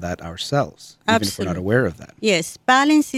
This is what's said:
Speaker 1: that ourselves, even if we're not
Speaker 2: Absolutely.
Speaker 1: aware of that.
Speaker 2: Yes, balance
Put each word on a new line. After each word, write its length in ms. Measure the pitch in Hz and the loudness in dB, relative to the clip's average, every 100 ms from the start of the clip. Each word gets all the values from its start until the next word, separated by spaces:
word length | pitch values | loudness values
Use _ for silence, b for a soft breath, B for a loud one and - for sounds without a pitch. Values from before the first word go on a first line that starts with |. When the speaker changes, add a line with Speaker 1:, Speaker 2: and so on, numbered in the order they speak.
| 87 | -6
Speaker 1:
that 120 | 90 82 | -8 -10
ourselves, 500 | 85 - 143 90 - - - - | -12 -4 -2 -2 -8 -20 -10 -2
even 140 | 226 202 | 0 0
if 100 | - | -4
we're 80 | - | -6
not 60 | |
Speaker 2:
Absolutely. 80 | 170 185 | -4 0
Speaker 1:
aware 200 | 127 101 | 0 0
of 40 | - | -4
that. 120 | - _ 214 | -18 _ 0
Speaker 2:
Yes, 140 | 175 - - - 262 | 0 -2 -4 2 4
balance 340 | 285 302 - | 6 4 2